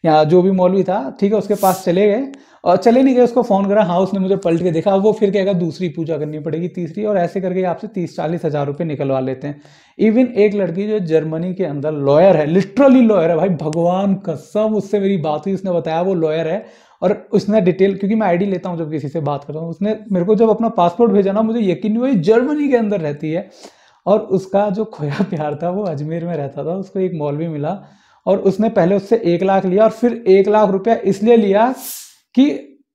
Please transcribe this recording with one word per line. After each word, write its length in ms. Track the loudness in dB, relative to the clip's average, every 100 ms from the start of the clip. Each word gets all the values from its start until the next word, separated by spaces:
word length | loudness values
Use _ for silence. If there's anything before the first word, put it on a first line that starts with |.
| 4
या 180 | 2
जो 180 | 4 4
भी 100 | 4
मौलवी 320 | 2 2 2
था, 340 | 0 -2 -6 -2
ठीक 120 | 0
है, 80 | 0
उसके 140 | -2
पास 300 | 0 0 0 0
चले 220 | 2 2
गए 200 | 2 -4 -12 _ _
और 140 | 0 4
चले 260 | 4 4
नहीं 120 | 4 4
गए, 60 |
उसको 200 | 2 2
फ़ोन 260 | 0 0 2
करा, 160 | 2
हाँ 160 | 2 0
उसने 200 | 0 -2
मुझे 160 | -2 0
पलट 280 | 0 0
के 80 | 0
देखा, 200 | 0 0
अब 100 | 2
वो 100 | 2
फिर 200 | 2 0
कहेगा 220 | 0 0
दूसरी 360 | -2 -4 -4 -6
पूजा 280 | -6 -6 -6
करनी 220 | -6 -8
पड़ेगी, 280 | -8 -6 -6
तीसरी, 380 | -8 -8 -6 -2
और 120 | -2
ऐसे 240 | -2 -4
करके 220 | -4 -2
आपसे 240 | -4 -4 -8
तीस 280 | -8 -8 -6
चालीस 300 | -6 -4 -4
हज़ार 220 | -4 -4
रुपये 200 | -4 -6
निकलवा 320 | -4 -2 -2
लेते 280 | -4 -6 -10
हैं। 140 | -12 -20 _ _ 0
Even 260 | 2 2 0
एक 220 | 2 2
लड़की 340 | 2 -4 -4 -4
जो 120 | -4
जर्मनी 540 | 0 0 0 -6 -6
के 120 | -4 -6
अंदर 260 | -4 -6
लॉयर 460 | -2 2 4 6 4
है, 100 | 2
literally 540 | 0 0 2 6 6
लॉयर 280 | 6 4 2
है 80 | 0
भाई, 120 | 0
भगवान 680 | -2 -2 -2 0 0 0 -2
कसम 600 | -4 -10 -6 -2 -2 -2
उससे 240 | -2 -2
मेरी 180 | 0 0
बात 280 | -2 -4 -4
हुई, 80 |
उसने 180 | -4 -2
बताया 300 | -4 -2 -2
वो 120 | -2
लॉयर 340 | 0 0 -2 -2
है 180 | -6 -8 -20 _ _
और 260 | -2 -2 0
उसने 300 | -2 2 2
डिटेल, 360 | 2 2 0 0
क्योंकि 180 | -2 0
मैं 120 | 0
आईडी 180 | 0 0
लेता 240 | -4 -6
हूँ 80 | -8
जब 140 | -6
किसी 160 | -6 -6
से 120 | -6
बात 240 | -4 -6
करता 160 | -8 -10
हूँ, 100 | -10
उसने 300 | -6 -4 -4 -4
मेरे 140 | -2 2
को 100 | 4
जब 140 | 4
अपना 200 | 2 0
पासपोर्ट 420 | 2 0 4 2
भेजा 200 | 4 2
ना, 100 | 0
मुझे 300 | 0 0 -2
यकीन 200 | -2 -2
नहीं 100 | -2
हुआ 80 | 0
ये 60 | 0
जर्मनी 540 | 4 2 2 -2 0
के 80 | 0
अंदर 240 | 0 -2
रहती 300 | -4 -6 -6
है। 180 | -6 -8 -20 -20 _ _ _ 0
और 140 | 0
उसका 500 | 0 -4 0 -2 0
जो 160 | -2 -6
खोया 320 | -6 -8 -4 -4
प्यार 300 | -2 -6 -4
था 60 | -6
वो 140 | -4
अजमेर 420 | -6 -6 -8 -8 -6
में 80 |
रहता 320 | -6 -8 -8 -8
था, 40 |
उसको 300 | -8 -8 -6
एक 120 | -4
मौलवी 340 | -4 -6 -4 -6
मिला 360 | -6 -6 -8 -14 _ _ _ -2
और 100 | 0
उसने 320 | 0 0 0
पहले 260 | 2 2 0
उससे 260 | 0 0 0
एक 180 | 0
लाख 220 | 2 0 2
लिया 180 | 2
और 60 | 2
फिर 340 | 2 -2 0 4
एक 200 | 4 6
लाख 220 | 4 2
रुपया 280 | 2 0 0 0
इसलिए 300 | 0 4 4
लिया 400 | 4 2 2 -2 -12 -16 -18 _ _ 2
कि 440 | 2 0 -10 _ _